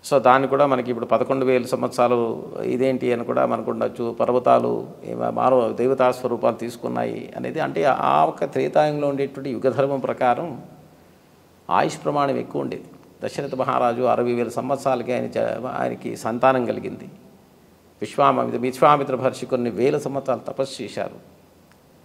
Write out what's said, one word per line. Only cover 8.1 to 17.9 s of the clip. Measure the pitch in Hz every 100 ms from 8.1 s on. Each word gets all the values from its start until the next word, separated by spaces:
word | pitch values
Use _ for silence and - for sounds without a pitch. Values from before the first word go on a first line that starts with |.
| 143 156
ఒక | 156 -
త్రేతాయుగంలో | 135 139 147 151 147 143
ఉండేటువంటి | 139 139 139 139
యుగ | 117 131
ధర్మం | 117 139 139
ప్రకారం | 127 - 123 123 165 123 - - - - - _ _ _ _ _ -
ఆయుష్ | - 156 151
ప్రమాణం | 156 147 139 123
ఎక్కువ | 123 143
ఉండేది. | 139 - - - - -
దశరథ | - - 143 131
మహారాజు | 120 127 123 117
అరవై | 123 117 120
వేల | 120 117
సంవత్సరాలకి | 131 127 135 135 127 117
ఆయన | 123 120
చ-, | 113 113 110 123
ఆయనకి | - 127 123 120 113
సంతానం | 113 117 131 131 117
కలిగింది. | 104 98 98 - - - - _ _ _ _ _